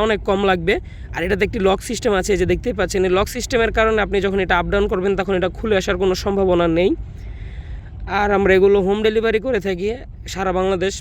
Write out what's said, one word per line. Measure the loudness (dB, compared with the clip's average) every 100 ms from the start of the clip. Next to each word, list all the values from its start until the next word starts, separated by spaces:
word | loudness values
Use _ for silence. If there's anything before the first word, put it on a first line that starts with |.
| 2
অনেক | 0 0
কম | 0 2
লাগবে। | 0 0 -2 -4 -14 -10
আর | -6
এটাতে | -2 0
একটি | 0 2 2
লক | 0 -2
সিস্টেম | -2 0 0
আছে, | 0
এই | 0
যে | 2
দেখতেই | 0 -2 -2
পাচ্ছেন, | -2 0
এই | 2 2
লক | 0
সিস্টেমের | -4 -2 0 2
কারণে | 2 2 2
আপনি | 0 0
যখন | 0 0
এটা | 0 0
আপ | 2
ডাউন | 0 0
করবেন, | 0 0 0
তখন | 0 0
এটা | -2 -4
খুলে | 0 0
আসার | 0 0
কোনো | 0 0
সম্ভাবনা | -2 0 2 2 2 2
নেই। | 2 0 -6 -12 -14 -12 -12 -12 -12 -12 -14 -14 -4 0
আর | 2 4
আমরা | 6
এগুলো | 6 6 4 2
হোম | 2
ডেলিভারি | 2 2 2 0 0
করে | -2
থাকি | -2 -4 -4 -6 -10 -16 -10
সারা | -4 -2
বাংলাদেশ, | 0 0 0 0 -4